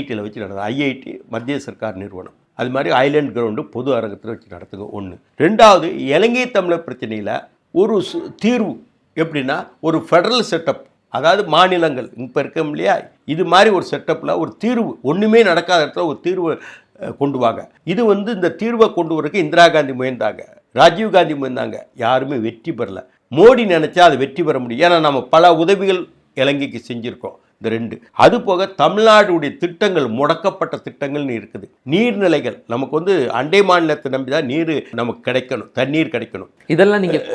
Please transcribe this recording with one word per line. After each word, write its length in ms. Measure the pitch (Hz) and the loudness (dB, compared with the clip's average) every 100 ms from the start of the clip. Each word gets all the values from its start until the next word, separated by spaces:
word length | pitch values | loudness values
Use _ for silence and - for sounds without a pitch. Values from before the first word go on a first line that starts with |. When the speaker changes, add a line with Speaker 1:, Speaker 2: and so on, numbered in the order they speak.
| 139 | -4
Speaker 1:
டியில் 140 | 110 | -8
வச்சு 180 | 104 110 | -8 -10
நடத்துங்க. 260 | 98 98 104 | -10 -8 -6
ஐ 40 | 135 143 | -4 -4
ஐ 40 | 127 | -6
டி 100 | - - - | -14 -18 -10
மத்திய 220 | 113 120 143 127 | -10 -6 -8 -10
சர்க்கார் 340 | 98 110 92 | -10 -10 -10
நிறுவனம். 340 | 98 92 - _ _ - | -14 -14 -18 _ _ -8
அது 100 | 123 | -4
மாதிரி 160 | 135 151 135 | -2 0 2
ஐலேண்ட் 280 | 143 151 139 110 | 2 0 -2 -4
கிரவுண்டு 260 | 117 110 - 117 | -4 -4 -8 -8
பொது 140 | 131 123 | -4 -4
அரங்கத்துல 360 | 107 98 110 | -4 -10 -12
வச்சு 200 | 113 _ 87 | -14 _ -20
நடத்துங்க, 300 | 90 95 104 101 | -18 -16 -12 -12
ஒண்ணு. 180 | 95 90 _ - | -12 -16 _ -2
ரெண்டாவது, 440 | 127 220 220 185 160 143 131 151 | 0 6 6 6 2 -6 -2 2
இலங்கை 300 | 226 240 247 208 | 2 0 -2 -2
தமிழர் 300 | 180 170 170 | -2 -4 -4
பிரச்சனையில 440 | 120 117 110 101 123 - _ _ 165 | -12 -8 -8 -6 -8 -10 _ _ 0
ஒரு 140 | 220 214 - | 2 0 -2
சு-, 140 | 170 - - | -8 -10 -4
தீர்வு 300 | 214 247 196 120 _ _ _ - | 0 0 -2 -6 _ _ _ -6
எப்படின்னா, 360 | 160 151 131 160 - _ 156 | -4 -4 -4 -6 -8 _ -2
ஒரு 120 | 160 - | -2 2
ஃபெடரல் 360 | 165 180 247 - | 2 4 -2 -2
செட்டப், 320 | 165 - 120 - _ _ 117 | -4 -4 -6 -12 _ _ 0
அதாவது 240 | 151 202 175 | 2 2 2
மாநிலங்கள் 560 | 156 185 180 165 127 113 - 123 | 4 4 2 0 -2 -10 -14 -6
இப்ப 140 | 151 | -4
இருக்கோம் 280 | - 160 151 | -4 -4 -6
இல்லையா, 200 | 151 185 185 - _ - | -4 -2 -2 -6 _ -8
இது 100 | 165 170 | -4 2
மாதிரி 160 | 180 214 185 | 4 4 2
ஒரு 80 | - | -2
செட்டப்ல 460 | 143 - 160 143 175 | -8 -4 -6 -4 -4
ஒரு 80 | 156 - | -4 -4
தீர்வு, 280 | 220 240 185 - 135 | -4 -2 -4 -4 -4
ஒண்ணுமே 320 | 175 220 226 208 | 0 4 6 6
நடக்காத 320 | 170 165 180 | 2 2 0
இடத்துல 220 | 143 170 175 | 0 -2 -4
ஒரு 60 | 139 170 | -4 -4
தீர்வு, 240 | 185 165 120 - - _ _ | -2 -4 -4 -10 -20 _ _
அஹ், 120 | 110 - | -14 -4
கொண்டு 180 | 143 131 | -4 0
வாங்க. 180 | 117 107 - _ 160 | -2 -2 -14 _ -6
இது 100 | 185 226 | 0 2
வந்து, 180 | 196 202 214 | 0 -2 -2
இந்த 140 | 170 165 | -2 -2
தீர்வை 260 | 220 233 220 - | -4 2 2 2
கொண்டு 180 | 160 160 | -2 -4
வரதுக்கு 280 | 147 196 | -2 -2
இந்திரா 220 | 156 165 170 | 0 6 6
காந்தி 200 | 151 139 127 | 4 0 -4
முயன்றாங்க, 420 | 131 123 110 - - - _ 120 | -6 -4 -6 -6 -18 -20 _ 4
ராஜீவ் 340 | 170 170 220 180 | 4 4 2 2
காந்தி 180 | 165 147 | 2 -2
முயன்றாங்க, 360 | 131 123 117 104 - - | -6 -6 -6 -10 -16 -4
யாருமே 340 | 117 131 139 139 110 | 0 0 -2 -4 -6
வெற்றி 240 | 113 165 120 | -8 -10 -8
பெறல. 200 | 110 92 - _ _ 127 | -8 -10 -16 _ _ 6
மோடி 260 | 214 247 214 165 | 8 8 2 0
நினைச்சா 260 | 151 180 175 | 0 6 6
அது 100 | 135 | 6
வெற்றி 180 | 135 143 156 | -2 -2 -2
பெற 100 | 139 | -2
முடியும். 200 | 123 120 170 | -4 2 4
ஏன்னா, 100 | 170 156 | 4 2
நம்ம 160 | 135 - 160 | 0 2 6
பல 180 | 175 160 | 6 6
உதவிகள் 400 | 165 196 196 185 - _ _ - | 2 2 0 -2 -6 _ _ -2
இலங்கைக்கு 380 | 131 143 135 110 - | 0 0 -6 -10 -12
செஞ்சிருக்கோம். 500 | 120 113 - 95 - _ _ | -10 -10 -10 -14 -16 _ _
இந்த 120 | 110 | -6
ரெண்டு. 220 | 113 117 110 _ - | -4 -6 -12 _ 4
அது 120 | 135 226 185 | 4 4 0
போக, 180 | 175 190 - | -2 -2 0
தமிழ்நாடுடைய 680 | 147 202 220 214 196 170 143 - | 0 4 6 6 6 0 -2 -4
திட்டங்கள், 440 | 175 170 208 175 127 110 | -8 -2 0 0 -2 0
முடக்கப்பட்ட 580 | 147 160 196 190 160 143 - | 0 0 -2 -4 -8 -8 -12
திட்டங்கள்னு 480 | - 143 147 139 113 | -10 -8 -6 -6 -6
இருக்குது. 260 | 104 110 98 _ 123 | -10 -18 -18 _ -2
நீர்நிலைகள், 640 | 170 240 202 190 151 120 - - | 0 0 0 0 0 -2 -10 -8
நமக்கு 220 | 117 135 156 | -6 -4 -4
வந்து 160 | 180 185 120 113 | 0 0 0 -2
அண்டை 200 | 143 196 190 | 0 2 4
மாநிலத்தை 420 | 180 160 151 135 | 2 2 -2 -4
நம்பி 180 | 135 131 | -6 -2
தான் 140 | 151 135 | -4 -2
நீர் 200 | 151 160 143 - 117 | -4 -2 -4 -6 -6
நமக்கு 200 | 120 - - | -6 -6 -4
கிடைக்கணும், 420 | 127 127 120 101 - | -4 -4 -10 -8 -4
தண்ணீர் 340 | 135 156 156 | -2 0 -2
கிடைக்கணும். 360 | 120 113 95 92 _ - | -4 -8 -14 -16 _ -4
Speaker 2:
இதெல்லாம் 300 | 156 196 208 | 4 4 4
நீங்க 160 | 180 156 - | 0 -2 -2